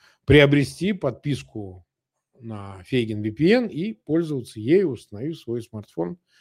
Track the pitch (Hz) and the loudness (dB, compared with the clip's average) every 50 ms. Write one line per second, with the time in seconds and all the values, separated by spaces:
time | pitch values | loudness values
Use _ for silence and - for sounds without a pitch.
0 | _ _ _ _ _ - 139 147 143 139 143 143 131 - - - 170 202 202 180 | _ _ _ _ _ 6 8 8 8 8 6 4 2 0 -4 -4 -4 -4 -4 -2
1 | - 139 - - - 147 135 - - - - 110 101 92 92 90 - _ _ _ | -4 -6 -6 -6 -6 -6 -6 -6 -8 -12 -14 -14 -14 -14 -16 -20 -20 _ _ _
2 | _ _ _ _ _ _ _ _ 117 113 110 101 101 98 95 95 92 - 135 123 | _ _ _ _ _ _ _ _ -14 -14 -12 -12 -14 -14 -16 -18 -8 -2 -2 -2
3 | 113 110 107 104 104 110 107 - 151 185 233 254 240 196 - 151 190 220 220 - | 0 -2 -4 -6 -6 -6 -2 0 2 4 4 2 0 -2 -6 -8 -8 -8 -10 -10
4 | _ - 151 170 170 156 147 127 104 - - 110 107 127 170 202 190 147 117 - | _ -4 -2 -2 -2 -2 -6 -8 -8 -10 -12 -6 0 2 2 2 2 0 -4 -8
5 | - _ 104 101 131 165 160 - - 117 117 120 110 - 113 107 104 _ _ 165 | -12 _ -14 -10 -10 -10 -10 -10 -10 -8 -8 -8 -8 -10 -14 -14 -14 _ _ -8
6 | 170 175 180 - _ _ _ _ | -8 -8 -10 -14 _ _ _ _